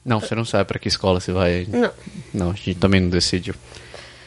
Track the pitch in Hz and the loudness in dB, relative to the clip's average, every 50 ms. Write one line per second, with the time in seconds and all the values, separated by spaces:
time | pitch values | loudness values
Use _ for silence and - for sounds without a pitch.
0 | _ 131 120 110 104 - 107 110 113 - - 104 98 - - - - 104 95 - | _ 0 0 0 0 -2 -2 -4 -4 0 2 0 2 2 -2 -6 -4 -4 -4 0
1 | - 98 92 92 - - 90 92 95 87 87 90 87 95 - 240 240 196 - - | 2 2 2 2 2 -2 0 2 2 2 2 0 -2 -2 0 0 0 0 -2 -8
2 | - - - - - - - 107 90 87 101 101 - - 92 90 - 98 98 95 | -18 -16 -14 -14 -16 -8 -4 -2 -2 -2 -2 -4 -4 -6 -2 2 2 4 4 4
3 | 92 90 90 90 - - - 92 85 - 87 - - - - - - - - - | 4 4 2 0 0 0 -2 -4 -4 -4 -10 -10 -12 -20 -20 -20 -20 -20 -20 -20
4 | - - - - - | -20 -20 -20 -20 -20